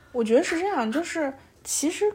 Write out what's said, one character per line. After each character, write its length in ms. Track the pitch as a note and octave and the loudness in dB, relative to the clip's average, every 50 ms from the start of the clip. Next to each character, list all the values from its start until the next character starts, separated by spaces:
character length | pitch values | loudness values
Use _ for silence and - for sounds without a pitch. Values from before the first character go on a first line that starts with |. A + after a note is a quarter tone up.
| - - | -20 -6
我 140 | - B3 A3+ | -2 -2 2
觉 100 | G#3 A3+ | 4 4
得 80 | C4+ | 4
是 160 | F4+ - F4 E4 | 4 4 -2 -2
这 80 | F4+ | 0
样， 240 | G#4 G4 C#4 A3+ A3 | 0 0 0 -2 0
就 140 | A3+ D4+ F4 | -2 -2 -4
是 280 | - - E4 D4+ C4+ C4+ - - - _ - | -2 -4 -4 -4 -4 -6 -10 -20 -20 _ -18
其 260 | _ - - - C#4 D#4 | _ -6 -4 -2 -2 -2
实 220 | F4+ - G#4 G#4 | -2 0 0 0